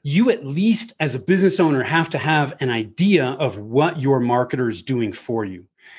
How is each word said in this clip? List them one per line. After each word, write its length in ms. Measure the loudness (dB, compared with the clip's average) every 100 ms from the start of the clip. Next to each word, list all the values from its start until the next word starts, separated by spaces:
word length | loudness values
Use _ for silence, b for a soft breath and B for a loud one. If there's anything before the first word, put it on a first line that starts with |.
you 280 | -2 2 2
at 140 | 2 -2
least 480 | 0 2 2 -2 -4
as 160 | -4
a 40 | -4
business 420 | 0 4 4 4
owner 220 | 2 2
have 260 | 0 0 0
to 80 | -2
have 360 | 0 0 0 -2
an 100 | -4
idea 540 | -2 -4 0 2 4 2
of 320 | -2 -4 -4
what 420 | -2 0 0 0
your 200 | 0 2
marketer 500 | 2 0 0 -2 -2
is 120 | -4
doing 300 | -4 -2 -2
for 320 | -6 -6 -6
you. 220 | -6 -10 -18 _ B